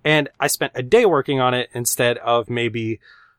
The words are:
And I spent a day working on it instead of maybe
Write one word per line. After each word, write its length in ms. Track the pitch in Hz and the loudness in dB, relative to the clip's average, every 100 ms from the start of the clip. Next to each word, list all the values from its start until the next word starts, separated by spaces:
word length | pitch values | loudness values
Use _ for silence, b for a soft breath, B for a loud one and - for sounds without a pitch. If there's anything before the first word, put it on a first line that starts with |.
And 240 | 151 151 143 - | 0 0 0 -4
I 80 | 143 | -4
spent 260 | - 143 131 | -2 -6 -6
a 60 | |
day 200 | 127 226 | 2 4
working 360 | 214 143 139 135 | 4 2 0 0
on 140 | 127 | 0
it 160 | 123 120 | 0 -4
instead 440 | 120 120 - 120 120 | -6 -6 0 0 0
of 300 | 117 120 113 | 0 0 0
maybe 520 | 120 117 113 110 107 b b b | -4 -4 -4 -6 -8 b b b